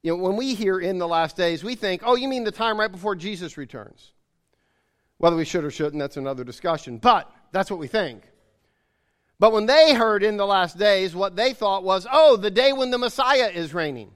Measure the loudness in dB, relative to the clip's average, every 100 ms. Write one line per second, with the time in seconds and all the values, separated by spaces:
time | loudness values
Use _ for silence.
0 | -4 -2 -2 -2 -4 -2 -2 -2 -2 -4
1 | -2 0 -2 -2 -2 -2 -8 -6 -6 -4
2 | 0 0 0 -4 -6 -4 -4 0 -4 -4
3 | -6 -6 -8 -10 -12 -14 -16 -16 -18 _
4 | _ _ _ _ _ _ _ _ _ _
5 | _ _ 0 0 -2 -4 -6 -6 -6 -4
6 | -8 -8 -8 -8 -12 -8 -4 -4 -6 0
7 | 2 2 0 _ _ -6 -4 -8 -4 -4
8 | -4 -8 _ _ _ _ _ _ _ _
9 | _ _ _ _ 4 4 4 6 6 6
10 | 2 2 0 0 0 2 0 0 2 2
11 | 0 -4 -4 0 -2 0 -2 -2 0 -2
12 | 2 6 8 6 2 2 2 2 -2 -2
13 | -4 -2 2 2 2 -2 -6 -4 -4 -6
14 | -14